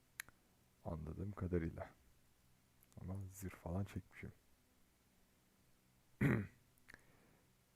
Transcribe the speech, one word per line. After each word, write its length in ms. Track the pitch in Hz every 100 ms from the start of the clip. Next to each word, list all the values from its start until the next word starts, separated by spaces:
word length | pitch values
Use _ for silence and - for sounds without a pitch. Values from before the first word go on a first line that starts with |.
| - - - - - - - -
Anladığım 480 | - 80 76 85 98
kadarıyla. 580 | 104 92 90 82 - - - - - - - - - - - - -
Ama 160 | 87 95 95
zırh 220 | 95 92
falan 300 | - 85 92
çekmişim. 480 | 98 92 - - - - - - - - - - - - - - - - - - - - - -
<clears throat> 280 | 143 117 98 - - - - - - - - - - - _